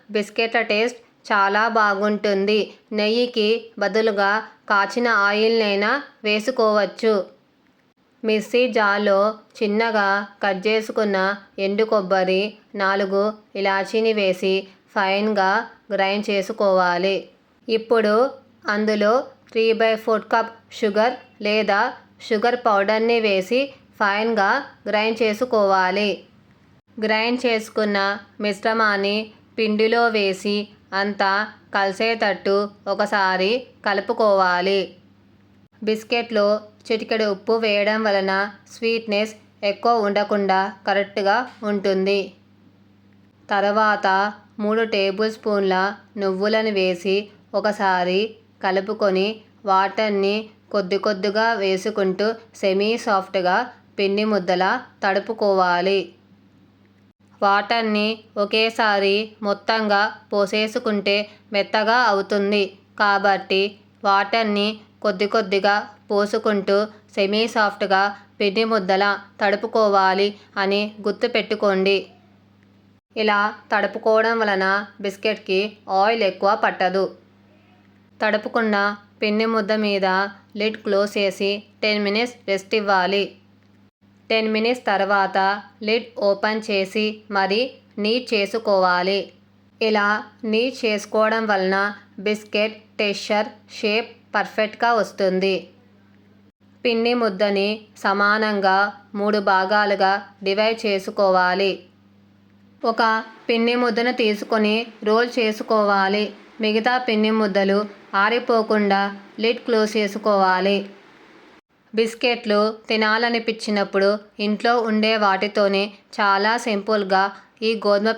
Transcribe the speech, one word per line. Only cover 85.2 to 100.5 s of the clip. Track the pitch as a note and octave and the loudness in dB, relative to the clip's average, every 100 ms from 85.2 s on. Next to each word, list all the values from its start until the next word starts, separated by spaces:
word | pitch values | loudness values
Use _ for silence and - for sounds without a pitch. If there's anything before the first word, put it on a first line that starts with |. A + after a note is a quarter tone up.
| F#3+ G3 F#3+ G3+ - - G#3+ | 2 2 0 -2 -8 -10 -2
లిడ్ | A#3 A#3 - G3+ | -2 -4 -2 0
ఓపెన్ | G3+ G#3+ A3 G#3+ | 0 -2 -2 -2
చేసి | G3 F#3+ G#3+ G#3+ G#3+ - G3+ | -2 -2 -2 -4 -6 -4 -2
మరీ | F#3+ G#3 B3+ - _ - G#3 | 0 0 -2 -8 _ -6 -2
నీట్ | B3 B3 | -2 -2
చేసుకోవాలి. | A3 G3 A3+ A3 F#3+ F#3 F3+ F3+ G3 - - _ _ _ _ | -2 -2 -4 0 2 2 2 0 -2 -6 -16 _ _ _ _
ఇలా | A3+ G#3+ G3+ G#3+ - - A3 | -2 0 0 -2 -6 -12 -4
నీట్ | A3 B3+ B3+ A3+ | -2 -2 -2 -2
చేసుకోవడం | G#3 G#3 G#3+ G#3+ A3+ G#3+ | -2 -2 0 0 0 0
వలన | G3 F#3+ G3 G3+ G#3 - - G3 | 0 0 0 -2 -6 -18 -8 -4
బిస్కెట్ | G#3 - G#3 G#3+ G#3+ - - | -4 -4 -2 -2 -4 -18 -4
టెక్స్చర్, | G#3 G3 - G#3 A3 - - - | -2 -2 -2 -2 -2 -10 -20 -6
షేప్ | A3 G#3+ A3+ - _ | -2 -2 -4 -16 _
పర్ఫెక్ట్గా | G#3+ F#3+ - G#3+ - A#3 A#3 | -4 -4 -4 -4 -2 0 0
వస్తుంది. | F#3+ - F#3+ F#3 G3 F3+ - - _ _ _ _ _ - - _ _ _ | -2 -2 0 0 0 -2 -6 -20 _ _ _ _ _ -20 -20 _ _ _
పిండి | B3 A3+ A#3 B3 | -2 0 0 0
ముద్దని | A3+ F#3+ G#3 G3 G3+ G#3+ - - | 0 0 0 0 -2 -4 -10 -6
సమానంగా | G#3+ G3 G3+ G#3+ G#3+ G3+ F#3+ F#3+ G#3 - - G3+ | -2 2 2 2 0 0 2 2 0 -4 -12 -4
మూడు | G#3 G#3 G3+ | 0 0 2
భాగాలుగా | F#3+ F#3+ G#3 G#3 G3 F#3+ G3+ - - | 2 2 2 2 2 2 0 -4 -6
డివైడ్ | F#3+ | -2